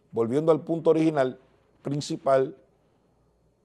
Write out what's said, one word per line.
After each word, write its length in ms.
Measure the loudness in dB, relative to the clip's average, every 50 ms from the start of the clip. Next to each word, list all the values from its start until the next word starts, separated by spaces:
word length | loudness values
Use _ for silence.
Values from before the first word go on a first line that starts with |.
| _ _
volviendo 400 | -4 -4 -2 0 0 -2 2 2
al 120 | 0 0 0
punto 280 | -4 -6 -2 2 2
original, 480 | 2 2 2 0 2 0 -2 -2 -2 -8 _ _ _ _ _ _ _ _ -8
principal, 760 | -8 -6 -6 -6 -8 -8 -4 0 2 2 2 2 0 -4 _ _ _ _ _ _ _ _ _ _ _ _ _ _ _ _ _ _ _ _ _